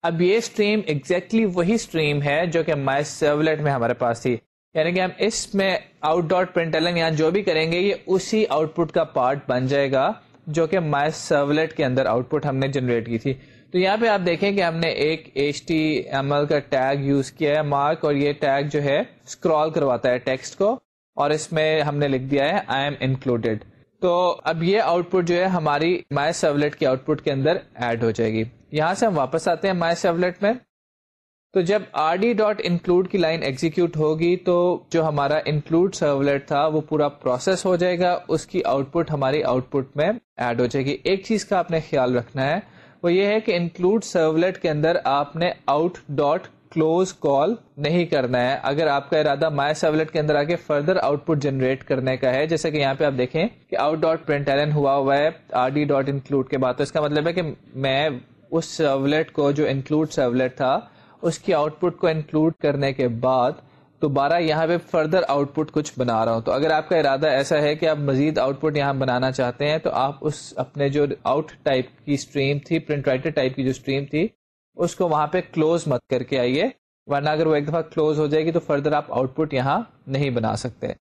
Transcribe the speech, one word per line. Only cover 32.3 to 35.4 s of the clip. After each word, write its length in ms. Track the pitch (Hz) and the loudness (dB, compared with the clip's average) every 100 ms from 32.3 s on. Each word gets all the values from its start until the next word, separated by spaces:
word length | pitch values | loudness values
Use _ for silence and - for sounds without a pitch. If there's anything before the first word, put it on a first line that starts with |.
ڈاٹ 280 | 220 214 208 | 2 0 0
انکلوڈ 440 | - 175 - 180 180 | -2 -2 2 2 2
کی 80 | 202 | 0
لائن 260 | 165 165 | 0 0
ایگزیکیوٹ 540 | 139 131 165 156 170 156 | -4 -2 -2 0 0 2
ہوگی 380 | 156 160 170 180 180 | 0 2 2 0 2
تو 100 | 175 180 175 - | 2 2 0 -2
جو 160 | 170 160 | 0 0
ہمارا 320 | 151 139 151 | 0 0 0